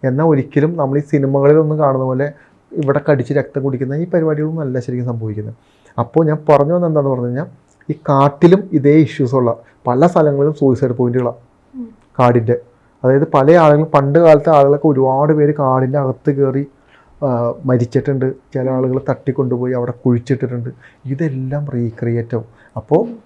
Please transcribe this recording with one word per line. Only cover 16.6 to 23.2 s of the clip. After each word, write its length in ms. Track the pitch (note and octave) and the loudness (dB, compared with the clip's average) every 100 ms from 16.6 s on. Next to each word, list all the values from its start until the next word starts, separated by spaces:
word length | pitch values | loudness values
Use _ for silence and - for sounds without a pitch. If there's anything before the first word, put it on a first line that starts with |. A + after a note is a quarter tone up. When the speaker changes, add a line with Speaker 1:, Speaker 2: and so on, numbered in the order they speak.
| C#3+ _ _ _ _ _ C#3 | -6 _ _ _ _ _ -4
Speaker 1:
ആ, 20 | B2 A#2+ - | -2 -4 -4
മരിച്ചിട്ടുണ്ട്. 600 | C3+ B2+ A#2 C3 B2 C3+ C3 C3 _ | -2 0 0 -2 -2 -4 -4 -6 _
ചില 120 | C3+ B2+ | -6 -4
ആളുകൾ 280 | C3 B2+ C3 C3 | -2 -2 -4 -4
തട്ടിക്കൊണ്ടുപോയി 640 | B2+ - C3 B2+ B2 B2+ | -6 -4 -4 -4 -4 -4
അവിടെ 220 | B2+ A#2+ - | -4 -6 -4
കുഴിച്ചിട്ടിട്ടുണ്ട്. 680 | B2+ A#2+ A#2+ C3 C3 B2 A#2+ - - _ B2+ | -2 -2 -2 -4 -4 -8 -10 -14 -20 _ -12
ഇതെല്ലാം 520 | C3+ D#3+ C3 C3 D3 C#3+ | -6 -6 -6 -8 -8 -6
റീക്രിയേറ്റ് 640 | C3 A#2+ A2+ A#2+ A#2 A2+ A#2 | -6 -6 -6 -4 -4 -4 -8
ആവും. 120 | - _ _ - | -10 _ _ -16
അപ്പോൾ 260 | - D#3 A#3 A#3 | -2 -2 -2 -10